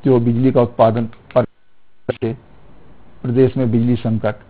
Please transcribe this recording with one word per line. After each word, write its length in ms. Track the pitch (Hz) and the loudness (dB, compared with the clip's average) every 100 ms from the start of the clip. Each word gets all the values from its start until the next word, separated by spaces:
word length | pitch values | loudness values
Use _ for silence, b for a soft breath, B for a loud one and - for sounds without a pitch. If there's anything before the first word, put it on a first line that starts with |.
जो 160 | 143 127 | 2 2
बिजली 320 | 117 117 131 | 2 0 2
का 100 | 131 | 2
उत्पादन 440 | 120 - 113 113 113 - - 127 | 0 2 2 2 -6 -12 -4 -2
पर 100 | 117 _ - - - - - | -2 _ -20 -20 -20 -14 -12
से 220 | - 113 131 - - - - - - - - | -8 -8 -8 -16 -20 -20 -20 -20 -20 -20 -12
प्रदेश 320 | 123 120 131 135 | -4 2 2 2
में 120 | 123 | 0
बिजली 240 | 117 120 120 | 0 0 -2
संकट 380 | 117 110 107 104 - | -2 -2 -4 -8 -16